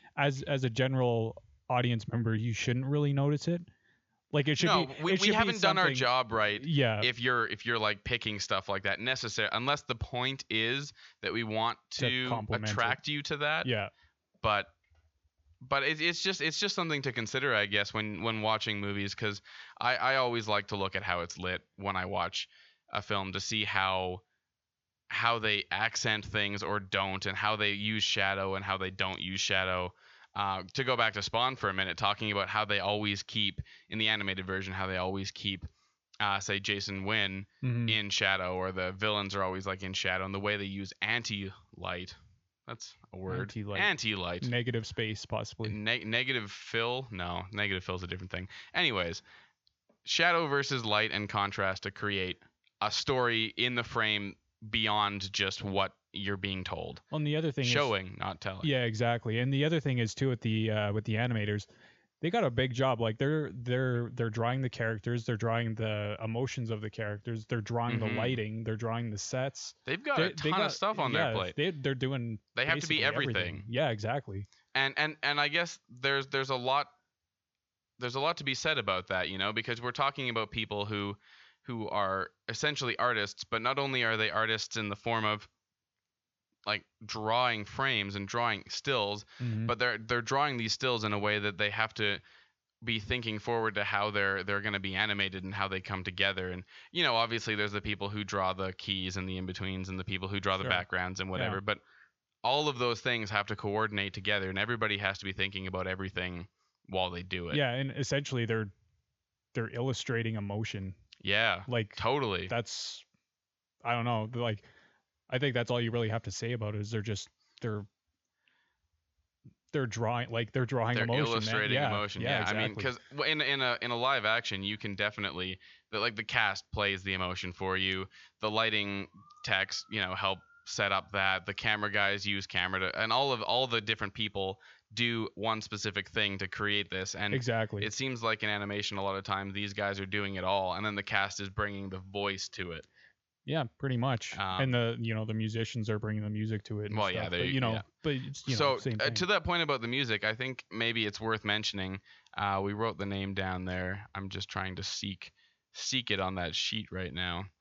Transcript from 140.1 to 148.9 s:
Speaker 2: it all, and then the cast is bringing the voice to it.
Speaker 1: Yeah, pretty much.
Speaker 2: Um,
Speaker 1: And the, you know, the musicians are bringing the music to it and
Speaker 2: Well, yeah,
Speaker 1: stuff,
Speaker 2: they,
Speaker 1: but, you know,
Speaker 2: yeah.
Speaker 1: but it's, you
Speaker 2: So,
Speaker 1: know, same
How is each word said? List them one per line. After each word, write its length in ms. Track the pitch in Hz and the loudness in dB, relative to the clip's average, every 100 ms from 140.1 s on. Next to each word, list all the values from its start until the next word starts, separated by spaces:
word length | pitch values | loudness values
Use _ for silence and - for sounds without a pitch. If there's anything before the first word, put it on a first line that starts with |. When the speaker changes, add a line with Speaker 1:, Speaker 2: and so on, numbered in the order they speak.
| 104 101 95 | -2 -2 -2
Speaker 2:
it 100 | 92 | 0
all, 280 | 98 95 | 2 2
and 120 | 90 107 | -2 -2
then 100 | 101 | -2
the 80 | |
cast 380 | 101 104 98 - | -2 0 0 -2
is 80 | 98 | -6
bringing 400 | 95 104 98 98 | -4 -4 -4 -6
the 100 | 92 | -8
voice 480 | 95 101 101 95 - | -6 -2 -2 -2 -6
to 220 | - 90 | -8 -8
it. 160 | 80 - _ - _ _ _ - | -8 -12 _ -20 _ _ _ -4
Speaker 1:
Yeah, 180 | 156 127 - | -2 -2 -4
pretty 200 | 139 123 | -2 2
much. 380 | 127 120 - - | 2 0 -2 -4
Speaker 2:
Um, 200 | 98 92 | -2 0
Speaker 1:
And 120 | 135 | 2
the, 240 | 123 117 117 | 2 2 0
you 140 | 113 | -2
know, 100 | 110 | -2
the 120 | 110 110 | -2 -2
musicians 520 | 110 113 113 - 107 | 0 0 -2 -2 -2
are 120 | 107 | 0
bringing 240 | 107 107 | 0 -2
the 80 | 104 | -2
music 320 | 107 110 110 | -2 -2 -2
to 160 | - 107 | -4 -6
it 60 | 104 | -2
and 100 | 107 | 0
Speaker 2:
Well, 140 | 101 | 2
yeah, 120 | 90 | 0
Speaker 1:
stuff, 80 | 85 | 0
Speaker 2:
they, 40 | 87 | 0
Speaker 1:
but, 60 | 90 | 2
you 100 | 131 | 2
know, 140 | 123 | 2
Speaker 2:
yeah. 80 | 110 - _ | 0 -6 _
Speaker 1:
but 120 | 156 135 | -4 -2
it's, 280 | 139 139 - | -4 -6 -2
you 80 | 120 | 2
Speaker 2:
So, 160 | 143 | 2
Speaker 1:
know, 40 | 131 | 2
same 160 | - | 0